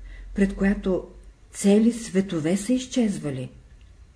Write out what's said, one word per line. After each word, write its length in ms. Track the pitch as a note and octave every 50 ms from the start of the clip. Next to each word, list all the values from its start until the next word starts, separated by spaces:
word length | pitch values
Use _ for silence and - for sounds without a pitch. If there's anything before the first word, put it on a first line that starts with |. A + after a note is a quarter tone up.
| - - - - - - -
пред 200 | - G3 G3 G3
която 520 | - G3 G3 G#3 G3+ - G3 F#3 E3+ - - - - - - - _ - -
цели 420 | - - - G3+ G3+ G#3+ A3+ A#3 A#3
светове 640 | - - - E3 F#3+ G3 G3 F3 E3 D3 D#3+ F3+ G3
са 160 | - - B3+
изчезвали. 760 | B3+ B3+ - - B3+ A#3 G#3+ F#3 D#3 D#3 D3 C3+ B2+ B2+ B2+ - - - - - - - - - - - - -